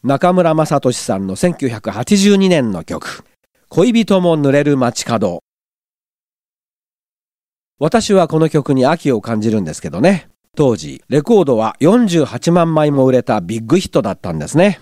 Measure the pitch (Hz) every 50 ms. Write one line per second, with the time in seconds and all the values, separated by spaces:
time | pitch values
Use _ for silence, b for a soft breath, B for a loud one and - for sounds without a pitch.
0 | - 123 139 135 - 180 185 185 175 160 156 156 156 - 156 139 - 131 120 -
1 | - - 101 95 98 95 - - - 180 165 - 139 123 117 110 - 107 98 107
2 | 127 - 208 196 196 208 202 196 196 185 180 156 127 110 95 85 80 - 85 76
3 | - - - - _ _ _ _ _ _ _ _ _ _ - 156 185 247 220 233
4 | 214 - 196 190 180 175 165 151 143 139 135 143 143 147 143 131 127 120 - -
5 | - - 117 107 107 92 87 82 _ _ _ _ _ _ _ _ _ _ _ _
6 | _ _ _ _ _ _ _ _ _ _ _ _ _ _ _ _ _ _ _ _
7 | _ _ _ _ _ _ _ _ _ _ _ _ _ _ _ _ 139 165 - 226
8 | 208 - 202 190 170 151 160 156 160 156 - 156 135 - 139 131 123 139 165 165
9 | - 147 123 107 - 113 113 110 104 113 110 107 92 78 76 - - 82 73 90
10 | 131 185 202 165 - _ _ _ _ _ _ - 151 131 113 - 76 - - -
11 | _ _ 120 151 143 - 233 202 170 139 123 107 110 110 - _ 135 165 214 247
12 | 240 196 170 165 139 - 117 120 - 170 170 180 165 165 160 156 151 151 143 135
13 | 131 131 127 123 - - 117 107 87 85 110 113 113 110 147 196 180 - - 160
14 | 104 - 92 _ - - - - 147 - - 151 185 208 175 -